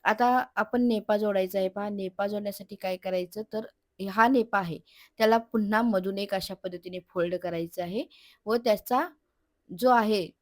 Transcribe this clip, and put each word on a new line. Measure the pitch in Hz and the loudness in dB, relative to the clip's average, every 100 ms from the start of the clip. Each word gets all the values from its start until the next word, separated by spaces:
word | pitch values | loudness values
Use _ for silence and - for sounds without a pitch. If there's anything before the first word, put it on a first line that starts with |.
आता | - 214 247 254 - - | 0 2 2 2 -2 -4
आपण | 214 247 | -2 2
नेपा | 240 220 - 208 | 2 0 0 0
जोडायचा | 214 196 190 196 | 2 0 0 0
आहे. | 190 | -2
पहा, | 190 208 | -4 -8
नेपा | 202 185 185 202 | -6 -8 -4 -4
जोडण्यासाठी | 208 208 196 190 202 | -4 -6 -10 -16 -10
काय | 185 185 | -6 -6
करायचं, | 190 185 180 214 | -4 -4 -4 -10
तर | 220 214 226 _ _ _ 196 | -8 -8 -8 _ _ _ -6
हा | 196 226 | 4 6
नेपा | 262 226 202 | 6 2 0
आहे, | 175 156 _ _ - - | -2 -8 _ _ -20 2
त्याला | 220 226 | 4 4
पुन्हा | 226 226 202 214 | 2 -2 0 2
मधून | 233 190 185 196 | 2 0 -2 -6
एक | 196 | -4
अशा | 196 - | -4 -4
पद्धतीने | 190 190 180 180 180 _ | -10 -10 -10 -12 -12 _
फोल्ड | 185 175 | -2 -2
करायचं | 180 175 170 170 - | -2 -4 -6 -6 -6
आहे | 175 208 330 - - _ 208 | -6 -6 -8 -14 -20 _ -4
व | 233 | -2
त्याचा | 240 208 - 254 349 _ _ _ _ _ _ 175 | 2 0 2 -2 -2 _ _ _ _ _ _ 0
जो | 247 | 4
आहे | 240 214 214 165 _ | 4 4 0 -2 _